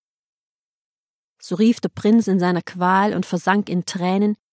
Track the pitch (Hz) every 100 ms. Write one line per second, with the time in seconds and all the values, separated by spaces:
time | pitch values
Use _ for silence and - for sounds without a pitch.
0 | _ _ _ _ _ _ _ _ _ _
1 | _ _ _ _ - 180 220 233 180 -
2 | 208 226 208 190 180 180 - 185 180 190
3 | 202 180 185 180 175 196 202 180 - 190
4 | 175 196 208 208 _